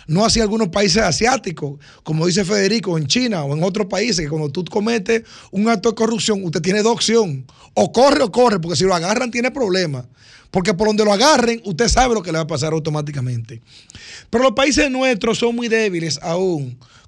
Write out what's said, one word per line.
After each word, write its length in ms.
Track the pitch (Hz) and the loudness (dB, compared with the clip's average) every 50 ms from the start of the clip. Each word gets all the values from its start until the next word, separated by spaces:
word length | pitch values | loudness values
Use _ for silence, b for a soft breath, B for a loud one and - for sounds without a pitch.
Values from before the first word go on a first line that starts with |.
| B | B
no 180 | B 151 190 220 | B 0 2 2
así 140 | 220 - 233 | 2 2 2
algunos 300 | 220 196 214 220 226 170 | 0 0 0 0 -2 0
países 340 | - 202 208 190 - 220 | 0 0 2 2 2 2
asiáticos, 800 | 214 180 147 - 214 240 269 226 - 196 160 - 147 139 143 147 B B B B B | 2 2 0 0 2 2 0 0 -2 -6 -8 -8 -8 -10 -10 -12 B B B B B
como 240 | - 156 156 170 180 | -6 -2 0 0 0
dice 160 | 165 208 196 | 0 0 0
Federico, 520 | 165 214 202 196 196 220 233 165 190 170 | 0 0 0 0 0 0 -2 -2 -2 -2
en 120 | 160 147 139 | -2 -2 -2
China 340 | - 247 254 240 202 165 | -2 0 0 -2 -2 -4
o 140 | 143 139 147 | -4 -4 -2
en 80 | 156 175 | -2 -2
otros 240 | 196 180 214 208 185 | -2 -2 -2 -4 -4
países, 320 | - 185 220 247 190 160 | -2 -4 -2 -2 -2 -4
que 80 | 156 143 | -4 -4
cuando 240 | 160 156 151 147 | -4 -4 -4 -4
tú 120 | 147 180 175 | -6 -6 -8
cometes 600 | 135 - 214 208 226 233 226 185 226 226 226 - B B B B B | -4 -4 -2 -2 -2 -2 -2 -2 0 -2 -2 -2 B B B B B
un 180 | B 196 214 226 | B -2 0 2
acto 200 | 233 185 - 233 | 2 2 0 0
de 60 | 220 | 0
corrupción, 480 | - 220 220 233 214 - 226 208 196 190 | 0 0 0 0 0 0 -2 -2 -2 -2
usted 160 | 170 156 185 | -4 -4 -2
tiene 200 | 156 190 196 214 | 0 0 0 2
dos 120 | 208 226 | 2 2
opciones, 500 | 233 - - - 226 233 214 170 139 131 127 B B B B B B | 0 0 0 2 2 2 2 2 -2 -6 -10 B B B B B B
o 160 | 208 202 202 | 0 0 2
corre 320 | 156 220 262 285 294 302 | 4 4 6 6 6 4
o 80 | 269 190 | 2 0
corre, 300 | - 233 247 233 208 180 | 2 4 4 4 4 2
porque 160 | 160 170 170 | -2 -2 -2
si 80 | 123 185 | 0 2
lo 100 | 190 180 | 2 2
agarran 380 | 170 165 185 220 240 254 240 | 2 0 0 0 0 -2 -2
tiene 180 | 240 240 233 254 | -2 -2 -2 -2
problemas, 560 | 254 277 240 190 180 185 180 156 139 127 123 - B B B B B B B B | -2 -2 -2 0 0 0 0 -2 -4 -8 -10 -12 B B B B B B B B
porque 220 | - 190 175 208 196 | -4 -2 0 0 0
por 120 | 170 214 | 2 2
donde 180 | 214 214 208 214 | 0 2 2 4
lo 80 | 208 | 4
agarren, 480 | 202 190 254 311 311 240 233 233 233 233 - | 4 4 6 4 6 4 4 2 0 -2 -4
usted 240 | 202 175 143 233 190 | -6 -2 0 0 2
sabe 260 | - 226 262 247 226 | 4 4 4 4 2
lo 80 | 214 | -2
que 80 | 170 180 | -2 -2
le 80 | 160 160 | -4 -4
va 60 | 165 | -2
a 20 | |
pasar 260 | 147 165 123 156 156 | -4 -4 -4 -2 -2
automáticamente. 880 | 160 160 147 156 151 151 147 147 147 139 123 127 120 117 113 117 123 117 - B B B B B B B B B B B B B | -2 -2 -4 -4 -4 -4 -6 -6 -6 -6 -6 -6 -6 -6 -8 -10 -14 -20 -20 B B B B B B B B B B B B B
Pero 140 | - 233 262 | 0 2 2
los 80 | 262 | 2
países 360 | 202 - 277 302 220 262 302 277 | 2 2 0 2 2 2 0 0
nuestros 460 | 254 254 262 262 247 180 247 - 208 - | 0 0 0 0 0 0 0 -2 -2 0
son 180 | 240 233 233 | 0 -2 0
muy 100 | 240 240 | -2 -2
débiles 540 | 220 220 226 220 202 180 165 165 160 - - | 0 0 0 0 0 -2 -4 -4 -6 -6 -6
aún, 560 | - 175 170 180 190 185 170 147 135 123 120 - b b b b b | -6 -4 -2 -2 0 -2 -2 -2 -6 -8 -12 -16 b b b b b